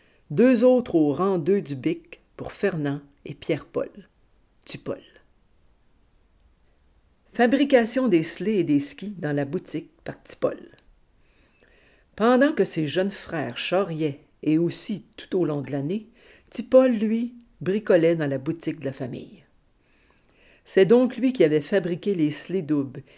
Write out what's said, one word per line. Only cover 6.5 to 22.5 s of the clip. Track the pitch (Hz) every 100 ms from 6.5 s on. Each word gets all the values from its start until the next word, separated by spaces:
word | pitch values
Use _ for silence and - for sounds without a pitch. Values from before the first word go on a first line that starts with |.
| _ _ _ _ _ _ _ _
Fabrication | - 240 285 277 262 226 262 254
des | 170
sleds | 160 - 185 214
et | 147
des | 143
skis | 143 - 196 180
dans | 165 143
la | 139
boutique | 175 - 151 - _
par | - -
Tipol. | - - - - - _ _ _ _ _ _ _ _ _ _ _ _ _ _ -
Pendant | 226 247 294
que | 302 190
ses | 165 151
jeunes | 170 196
frères | - - 165 127 117
charriaient | - 180 190 156 156 139 _ _
et | 151 156
aussi | 170 - - 185 - -
tout | - 190
au | 160
long | 147
de | 127
l'année, | 139 143 214 - _ _ - _
Tipol, | - 220 262 262
lui, | 220 214 226 240 - _ -
bricolait | 160 208 214 180 160 165
dans | 143
la | 135
boutique | 131 165 165 147
de | 135
la |
famille. | 131 127 - - - _ _ _ _ _ _ _ _ _ _ _ _ -
C'est | 190 190
donc | 240 254 -
lui | 254
qui | 262
avait | 156 151
fabriqué | 147 202 175 175 208 185
les | 151
sleds | 143 -